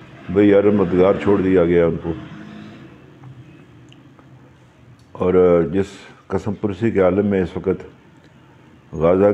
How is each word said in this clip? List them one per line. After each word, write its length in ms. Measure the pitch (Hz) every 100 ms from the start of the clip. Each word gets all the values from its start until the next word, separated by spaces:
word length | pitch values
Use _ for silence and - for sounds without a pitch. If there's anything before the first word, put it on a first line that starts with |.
| - - -
भाई 160 | 92 104
यार 240 | 98 104
मददगार 440 | 104 90 90 92 95
छोड़ 220 | 101 101
दिया 240 | 92 92
गया 220 | 85 87 85
उनको। 280 | 82 82 80 - - - - - - - - - - - - - - - - - - - - - - - _ _ _ - - _ -
और 160 | 92 92 90 87 82
जिस 140 | 95 95 - - - -
कसम 240 | 95 107
पुरसी 360 | 92 107 92 117
के 80 | 95
आलम 240 | 92 92 101
में 160 | 98
इस 140 | 87 90
वक्त 320 | 87 90 - - _ _ _ _ _ _ _ _ _
गाज़ा 380 | 80 80 92 101